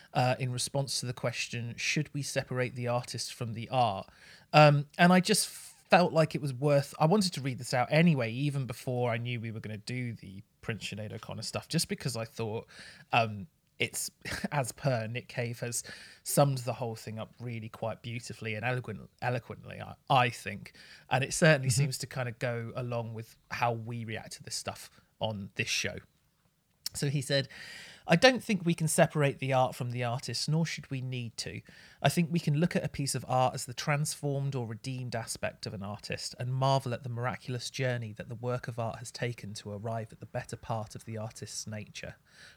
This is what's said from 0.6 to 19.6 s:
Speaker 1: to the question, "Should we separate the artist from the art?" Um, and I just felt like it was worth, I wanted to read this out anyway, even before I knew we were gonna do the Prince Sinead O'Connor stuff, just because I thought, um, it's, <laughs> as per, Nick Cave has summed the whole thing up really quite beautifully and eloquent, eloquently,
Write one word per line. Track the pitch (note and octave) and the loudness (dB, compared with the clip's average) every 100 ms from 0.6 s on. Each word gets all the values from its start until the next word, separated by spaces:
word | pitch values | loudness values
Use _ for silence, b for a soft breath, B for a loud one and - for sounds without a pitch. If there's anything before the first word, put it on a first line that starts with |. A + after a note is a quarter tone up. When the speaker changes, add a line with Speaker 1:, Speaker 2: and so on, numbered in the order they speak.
| - C#3 C3+ - | -2 -2 -2 -2
Speaker 1:
to | B2 | -4
the | |
question, | A#2+ B2 - - A#2 A#2 A#2 | -4 -4 -2 -4 -6 -6 -4
"Should | - E3 D3 | -2 0 -2
we | D3 | -4
separate | C3 C#3 - B2+ B2+ | -4 -4 -2 -2 -2
the | B2 A#2+ | -2 -2
artist | A#2+ - A#2+ - | -2 -2 -6 -8
from | - A#2 | -6 -6
the | A2+ A2+ | -6 -2
art?" | B2+ A#2 F#2+ - b b b _ | 2 2 2 -6 b b b _
Um, | D#3 D3+ C#3+ C#3+ - | 10 12 10 2 6
and | F3 | 8
I | F#3 | 8
just | F3 G#3+ - | 8 4 2
felt | - - - _ F#3 F3 | -6 -18 -20 _ 6 6
like | D3+ D#3 | 4 4
it | C#3+ | 2
was | C#3 | -4
worth, | B2 D3 C#3+ C#3 - | 0 4 4 4 4
I | D#3 | 6
wanted | G#3+ F#3 | 6 4
to | - | 0
read | C3+ B2 | -4 -4
this | A#2+ | -2
out | B2+ A#2+ | 0 4
anyway, | D3+ F3 C#3 A2+ | 6 8 6 2
even | A#2 C#3+ C#3 B2 | 0 0 0 -4
before | B2 - B2 B2 | -6 -4 0 2
I | A#2 | 0
knew | A#2+ A#2+ | -2 -4
we | A2+ | -4
were | A2 | -8
gonna | G#2 G#2+ | -8 -8
do | - B2+ B2 | -6 -4 -4
the | G#2 G2 F#2+ - _ | -6 -10 -14 -16 _
Prince | - G#2+ - | -6 -6 -6
Sinead | G#2 G#2+ | -8 -8
O'Connor | G#2+ - G2+ | -10 -10 -10
stuff, | A2 G#2 - | -6 -8 -4
just | D#3+ - | -2 -2
because | G3+ C3+ A#2 | -4 -6 -6
I | |
thought, | A2+ - A2 A2 - B B B - | -6 -6 -6 -6 -10 B B B -4
um, | C3 A2+ G#2 F#2 _ _ - | -2 -2 -6 -12 _ _ -6
it's, | A#2 - - - - | -6 -4 -10 -10 -10
<laughs> | - G3+ | -8 -4
as | D3 B2 | -4 -4
per, | - C#3+ A#2+ A2 | -4 -2 -2 -4
Nick | A#2+ - | -8 -8
Cave | - A#2 A#2 | -8 -6 -6
has | A#2+ A#2+ B B B B | -6 -6 B B B B
summed | - - C#3+ C3 | 0 4 4 4
the | A#2+ | -2
whole | A#2 A#2+ | -4 -6
thing | A2+ - A2 | -8 -10 -10
up | F#2+ - | -10 -10
really | A#2+ A2+ A2 | -10 -8 -10
quite | - A2+ - | -6 -6 -6
beautifully | A#2+ A#2 - - A2 | -8 -10 -10 -10 -8
and | G#2+ | -4
eloquent, | A#2 B2+ A#2+ F#2+ A#1+ _ | -2 -2 -4 -10 -14 _
eloquently, | B2 B2 - G2 | -4 -2 -4 -12